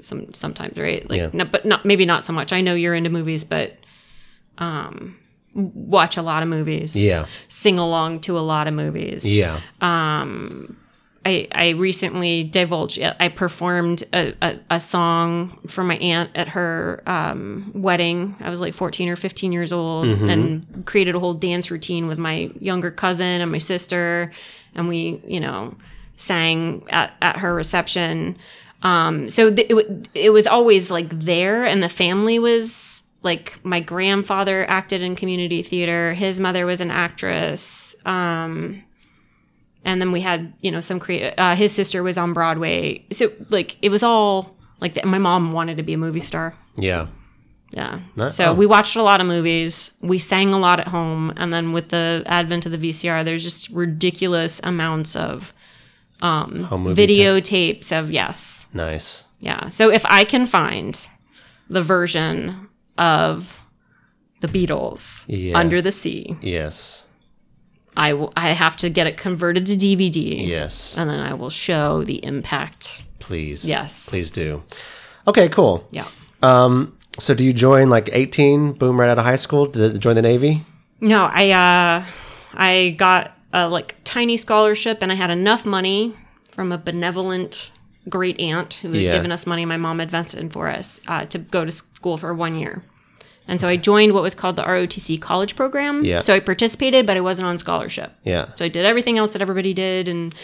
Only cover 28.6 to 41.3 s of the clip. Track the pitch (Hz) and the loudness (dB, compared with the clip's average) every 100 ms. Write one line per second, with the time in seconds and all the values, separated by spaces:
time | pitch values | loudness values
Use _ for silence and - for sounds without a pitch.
28.6 | - - 185 175 165 160 127 - 220 208 | -20 -4 2 2 2 0 0 4 6 6
29.6 | 214 220 214 190 - - 214 214 214 240 | 4 4 2 -2 -10 2 6 6 6 6
30.6 | 233 196 180 175 165 160 160 170 185 226 | 6 6 4 -4 -4 -4 -2 0 2 0
31.6 | 247 196 170 - 180 190 214 226 233 233 | 2 2 0 0 0 2 2 2 4 2
32.6 | 226 - - - - _ 180 170 - - | 0 -6 -6 -8 -12 _ -4 -4 -6 -12
33.6 | 185 175 165 175 190 196 196 190 196 190 | -4 -4 -4 -2 0 0 0 -2 0 0
34.6 | 190 190 190 190 180 180 185 180 175 165 | 0 -2 -2 -4 -4 -4 -4 -4 -4 -4
35.6 | 170 180 170 170 170 175 196 185 190 185 | -4 -4 -2 0 -2 -2 -4 -2 -2 0
36.6 | 180 180 175 165 170 - 190 160 160 180 | -2 -2 -2 -2 -2 -4 -4 -2 -2 -4
37.6 | - - - - 185 185 175 165 165 160 | -6 -6 -10 -10 -6 -2 -2 -4 -6 -8
38.6 | 165 196 - _ _ _ _ _ _ _ | -8 -12 -18 _ _ _ _ _ _ _
39.6 | _ _ 190 185 185 175 185 170 165 - | _ _ -4 -2 0 -2 -2 -4 -6 -6
40.6 | 190 165 170 185 - 180 - | -4 -4 -6 -6 -6 -4 -4